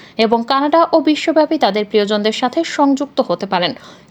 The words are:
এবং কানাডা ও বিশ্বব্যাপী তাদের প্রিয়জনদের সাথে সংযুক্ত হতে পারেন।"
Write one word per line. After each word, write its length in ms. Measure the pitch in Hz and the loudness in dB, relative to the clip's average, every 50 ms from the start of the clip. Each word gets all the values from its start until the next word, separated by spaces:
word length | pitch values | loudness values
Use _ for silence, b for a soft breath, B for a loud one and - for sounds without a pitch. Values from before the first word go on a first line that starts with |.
| B B B | B B B
এবং 280 | - 226 214 233 233 233 | 0 0 2 2 0 0
কানাডা 400 | - 269 269 277 302 302 330 339 - | 0 -2 0 0 2 2 2 2 4
ও 80 | - 330 | 2 2
বিশ্বব্যাপী 580 | 277 302 302 285 - - 294 320 302 294 320 294 | 2 2 0 0 0 0 2 2 2 2 0 0
তাদের 260 | 262 214 190 214 208 | 0 0 0 0 -4
প্রিয়জনদের 480 | 202 - 214 208 202 214 208 208 220 | 0 0 0 0 0 0 0 0 -2
সাথে 320 | 220 - 262 247 247 330 330 | -2 -2 -4 -2 -2 -2 -4
সংযুক্ত 560 | - - - 285 277 277 262 285 277 - - | -4 0 0 2 2 2 0 -4 -6 -4 -4
হতে 260 | 240 - 175 175 - | -2 -2 -2 -6 -4
পারেন।" 280 | 196 196 180 175 160 - B B B B B B B | -4 -2 -2 -2 -2 -4 B B B B B B B